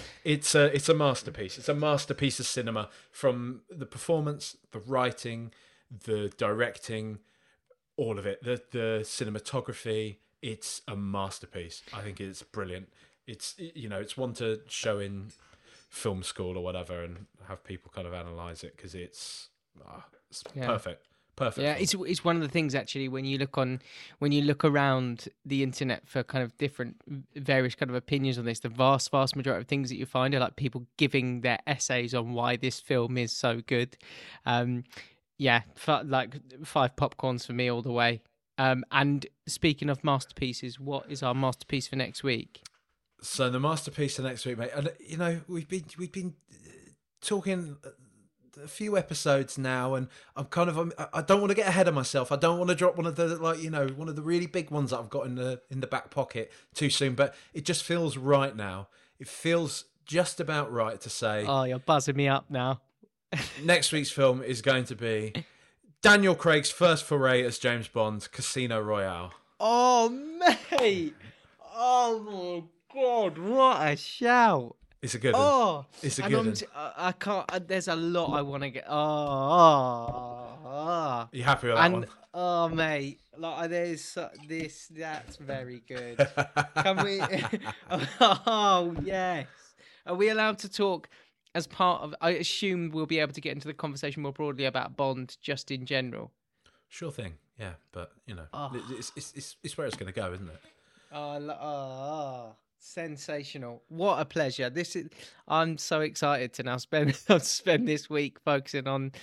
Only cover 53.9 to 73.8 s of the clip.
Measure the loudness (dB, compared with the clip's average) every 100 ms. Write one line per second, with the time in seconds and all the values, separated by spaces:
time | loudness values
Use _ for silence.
53.9 | -2 -6 -4 0 0 2 -2 -2 0 0
54.9 | -2 -4 -4 -4 -2 -4 -4 -8 -8 -4
55.9 | -4 -4 -4 -2 -4 -8 -10 _ 0 2
56.9 | 2 2 4 2 0 -14 -8 -2 -2 0
57.9 | 0 0 0 4 6 4 -2 -6 -6 -10
58.9 | _ _ -20 -16 -4 2 2 2 -6 -12
59.9 | _ -4 0 0 -2 -2 -2 -2 0 -2
60.9 | -2 -8 -2 -2 0 0 2 0 -2 2
61.9 | 2 4 2 2 2 0 -2 0 -2 _
62.9 | _ _ _ -10 -8 -8 -4 4 4 4
63.9 | 0 -2 4 6 6 0 -2 2 2 2
64.9 | -4 -2 -2 -2 -8 -12 _ _ _ _
65.9 | _ 8 8 8 4 6 6 4 4 6
66.9 | 6 2 2 4 4 2 0 0 0 -2
67.9 | 0 0 0 -8 -8 -4 -2 -2 0 0
68.9 | 0 0 -4 -8 -14 _ -2 4 6 6
69.9 | 6 4 0 -10 2 4 4 0 2 4
70.9 | 2 -2 -6 -20 -20 _ _ -14 -2 4
71.9 | 4 4 0 -4 -6 -6 -6 -8 _ _
72.9 | 0 2 4 2 0 0 6 6 6